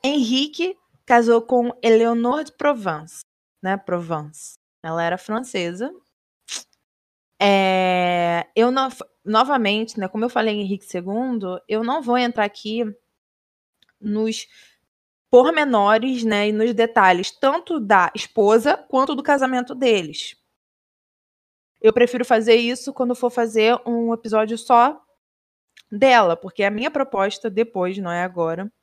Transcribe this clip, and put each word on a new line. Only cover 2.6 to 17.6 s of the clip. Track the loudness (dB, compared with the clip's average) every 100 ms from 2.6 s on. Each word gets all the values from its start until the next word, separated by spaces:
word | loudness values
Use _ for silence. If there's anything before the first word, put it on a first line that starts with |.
| -2 -2 -6 -8 -12 -20 -20 _ _ _
né? | -6 -6
Provence. | -4 -6 -4 -8 -8 -18 -20 -20 _ _
Ela | -8 -4
era | -4 -4
francesa. | -6 -8 -6 -6 -6 -6 -10 -12 _ _ _ _ -16 -16 -16 _ _ _ _ _ _ _
É... | 2 2 2 2 0 0 0 0 0 -2 -4
eu | 0 0
no-, | 0 -4 -8 -20 _
novamente, | -2 0 2 0 0 -2 -4 -8
né, | -8
como | -4
eu | -4
falei | -2 -2
em | -4
Henrique | -6 -8
segundo, | -8 -10 -6 -6 -6 -6 -6 -10 _
eu | -6
não | -4 -4
vou | -2 -2
entrar | -2 -2
aqui | -4 -6 -8 -6 -6 -10 _ _ _ _ _ _ _ _ _ _
nos | -6 -4 -4 -6 -12 _ _ _ _ _ _ _ _
pormenores, | 6 6 2 2 2 4 2 0 -4
né, | -2 0 0
e |
nos | 0 0
detalhes, | 2 2 4 4 4 -2
tanto | -2 0 0